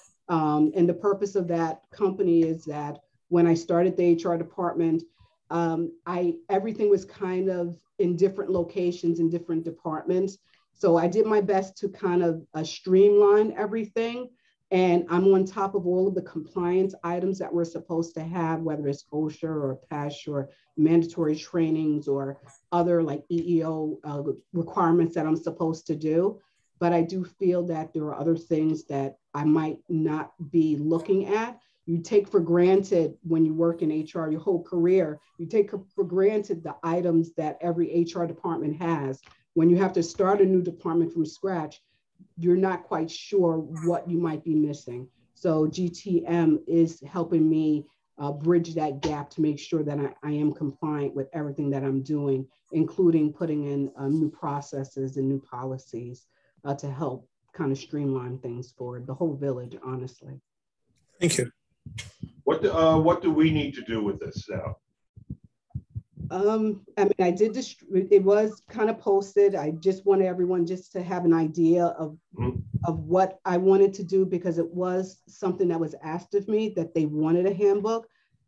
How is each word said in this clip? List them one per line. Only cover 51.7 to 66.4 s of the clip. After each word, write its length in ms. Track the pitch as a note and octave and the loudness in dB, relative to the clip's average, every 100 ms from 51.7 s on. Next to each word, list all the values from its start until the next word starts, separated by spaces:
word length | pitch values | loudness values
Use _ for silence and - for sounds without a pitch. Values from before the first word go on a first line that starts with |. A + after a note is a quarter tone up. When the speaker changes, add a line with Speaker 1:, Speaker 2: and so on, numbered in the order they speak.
Speaker 1:
that 120 | C#3 | -2
I'm 180 | C3+ C3+ | -2 -2
doing, 460 | C3+ D3+ C#3+ C3+ C3+ _ _ | -2 -2 -2 -2 -4 _ _
including 600 | E3 D#3 - F3+ E3 D3+ | -2 -2 2 2 4 0
putting 320 | D3 E3 D3+ | -2 -4 -4
in, 260 | C#3+ C#3+ C#3 - | -4 -4 -4 -6
uh, 80 | C#3 | -2
new 240 | D#3 D3+ | 0 -2
processes 880 | - D3+ C#3 C#3 C#3+ C3+ C3+ C3+ C#3 | -4 -8 -8 -8 -10 -8 -8 -8 -4
and 120 | C3+ | -2
new 120 | C3+ | -2
policies, 840 | - B2+ C3 C3 - A#2 A#2+ B2+ _ _ _ _ | -6 -12 -10 -10 -12 -12 -12 -16 _ _ _ _
uh, 120 | C#3+ C#3 | -10 -8
to 120 | C#3+ | -8
help 400 | C3+ D3 - - _ _ | -6 -6 -6 -12 _ _
kind 180 | - C#3+ | -6 -4
of 60 | C3+ | -4
streamline 600 | - D3 C#3+ C3 B2 B2+ | -6 -6 -2 -4 -6 -10
things 340 | B2 A#2+ B2 - | -10 -10 -12 -12
for 220 | B2 B2 | -12 -10
the 140 | B2+ | -10
whole 200 | C3 E3+ | -4 -4
village, 420 | C#3 C#3 B2+ A#2+ - | -2 -4 -6 -10 -14
honestly. 560 | B2+ B2+ C3 - C3+ C3+ _ _ _ _ _ _ _ - | -10 -10 -10 -14 -20 -20 _ _ _ _ _ _ _ -2
Speaker 2:
Thank 200 | F3 - | 0 0
you. 120 | B2 - _ _ - G#2+ - - - - | -2 -6 _ _ -18 -16 -16 -14 -16 -6
Speaker 3:
What, 200 | - D#3+ | -2 2
uh, 320 | G3+ D#3+ D#3+ D#3+ | 2 4 4 6
what 240 | D#3+ F3 | 4 2
do 100 | E3+ | 2
we 180 | D3+ D#3 | 4 4
need 240 | D3+ C#3 | 4 -2
to 80 | C3+ | -6
do 220 | A2+ A2 | -6 -2
with 160 | G2+ F#2 | -2 -4
this 280 | - - - | -8 -10 -8
now? 280 | F#2 - - _ _ _ - - - _ _ _ - - - - - - | -8 -8 -10 _ _ _ -20 -18 -18 _ _ _ -14 -12 -14 -14 -12 -8
Speaker 1:
Um, 520 | F#3 | -2